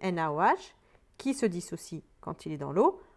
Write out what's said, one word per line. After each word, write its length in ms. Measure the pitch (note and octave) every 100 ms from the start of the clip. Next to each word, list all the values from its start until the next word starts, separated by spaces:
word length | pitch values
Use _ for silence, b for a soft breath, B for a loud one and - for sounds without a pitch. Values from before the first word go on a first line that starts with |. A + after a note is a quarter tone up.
N 180 | F#3+ E3+
A 140 | D#3+
O 80 | D3
H, 320 | G3 F#4 - - b b b -
qui 180 | C4
se 120 | C4+ A3+
dissocie 560 | F3 - E3+ - D#3+ - _
quand 240 | - D3+
il 80 | -
est 60 | D3+
dans 140 | C#3+
l'eau 280 | D3+ C#4+ F#4+ B